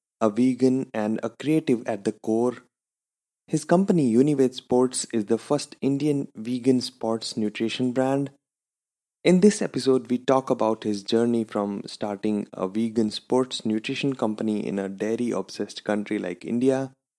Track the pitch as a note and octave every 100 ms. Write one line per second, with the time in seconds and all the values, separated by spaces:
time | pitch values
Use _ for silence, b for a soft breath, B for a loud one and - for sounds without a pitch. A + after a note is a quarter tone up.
0 | _ _ A2 G#2+ B2+ B2 C3 C3 B2 A2+
1 | G#2+ A2 A2+ - C#3 D#3 D#3 A#2 B2 G2+
2 | G#2+ - A2+ A2 B2 A#2 - _ _ _
3 | _ _ _ _ _ D#3 - F3 G3 F3
4 | B2+ A2+ D3 C#3 B2+ - - B2 B2+ -
5 | - A2+ G2+ A2+ - D3 - - C3+ C#3
6 | D3 C#3+ C#3 - A2+ B2 C3 B2+ - -
7 | A2+ A2+ - A#2 G#2 - A2+ - B2+ B2
8 | C3 C#3 C#3 - _ _ _ _ _ _
9 | _ _ D#3 F3+ G#3 - E3 C3 C3+ C3
10 | A#2 B2 B2+ C3 B2+ A#2+ A2 A2 G#2+ G2+
11 | - A#2 A#2+ A#2 A2 G#2+ G2+ G2+ - -
12 | G#2 G2 G#2+ G#2 - F2+ F#2 G#2+ A2+ A2+
13 | G#2+ - - B2+ B2+ - A2 A2 - -
14 | C#3 B2+ G#2+ G#2 A2 G#2 - G2 G2 G2
15 | G#2+ A#2 A#2+ F#2+ - - G2+ - - G#2
16 | G#2 G#2 F#2 F2 - A#2+ C3 C3 C3 -
17 | _